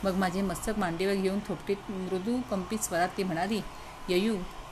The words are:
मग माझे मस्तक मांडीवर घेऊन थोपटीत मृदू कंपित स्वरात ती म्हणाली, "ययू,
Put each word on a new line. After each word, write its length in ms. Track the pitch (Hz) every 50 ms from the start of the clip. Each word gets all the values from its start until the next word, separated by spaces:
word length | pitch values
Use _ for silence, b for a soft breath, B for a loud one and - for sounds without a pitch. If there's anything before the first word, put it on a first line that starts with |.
| -
मग 100 | 196 180
माझे 280 | 190 190 185 170 190
मस्तक 360 | 196 190 175 - - 233 214 208
मांडीवर 360 | 190 170 165 165 185 196 196
घेऊन 240 | 196 190 190 190 208 196 -
थोपटीत 280 | 185 147 - - 196 196 - -
मृदू 520 | 202 190 185 180 190 185 185 226 240 254 240 -
कंपित 280 | 208 190 180 - 226 214
स्वरात 300 | - - 180 165 175 180 -
ती 60 | -
म्हणाली, 380 | 190 185 165 156 180 196 226 202 160 B B B B B B B - -
"ययू, 280 | 180 185 202 226 220 185 185 - - - - -